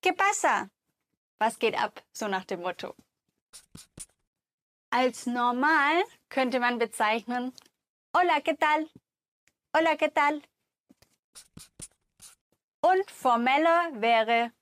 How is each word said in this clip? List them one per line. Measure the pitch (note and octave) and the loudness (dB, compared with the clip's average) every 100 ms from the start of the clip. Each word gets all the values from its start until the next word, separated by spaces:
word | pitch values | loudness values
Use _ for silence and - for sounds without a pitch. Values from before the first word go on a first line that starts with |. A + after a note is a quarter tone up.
¿Qué | F#4 | -2
pasa? | F4+ G4 G#4 D#4 G#3+ G3 _ _ _ _ _ _ _ | 0 0 2 0 0 -4 _ _ _ _ _ _ _
Was | A3 A3+ | -4 -2
geht | A3+ - | -4 -2
ab? | A2+ - _ | -6 -6 _
So | - G#3+ | -10 -6
nach | F#3+ F#3+ | -6 -6
dem | F3+ | -8
Motto. | F3 F3 - - _ _ _ _ _ - _ - - - - _ _ _ _ _ _ _ _ | -8 -8 -12 -16 _ _ _ _ _ -20 _ -20 -20 -20 -20 _ _ _ _ _ _ _ _
Als | A#3 B3+ A#3+ - | 0 0 -2 -6
normal | A#3+ A#3+ B3 C#4+ D#4 C#4+ D#4+ G#4 _ _ | -2 0 0 2 2 2 2 -2 _ _
könnte | - C4 B3 | -2 -2 0
man | A#3+ A#3+ | -2 -2
bezeichnen, | A#3 - G#3+ A3+ A3 B3 B3+ - _ _ _ _ _ - | -4 -2 -2 -2 -4 -8 -8 -12 _ _ _ _ _ 0
Hola, | F4+ D4+ | 2 2
¿qué | C#4+ D#4 | 0 0
tal? | D4+ D4+ D#4+ - _ _ _ _ _ _ _ | 0 0 -2 -10 _ _ _ _ _ _ _
Hola, | D4+ E4 D4+ | 0 0 0
¿qué | D4+ | 0
tal? | D4+ C#4+ D4+ - _ _ _ _ _ _ _ _ - - - - _ - _ _ _ - _ _ _ _ _ | 0 0 0 -10 _ _ _ _ _ _ _ _ -20 -20 -20 -20 _ -20 _ _ _ -20 _ _ _ _ _
Und | E4+ F#4+ G4 | 2 2 0
formeller | - C4 A#3 A#3+ C4+ E4 E4+ E4+ B3+ | -4 0 2 2 2 4 2 0 -2
wäre | A3+ A#3 A3 A#3 A#3 _ | 2 2 2 0 0 _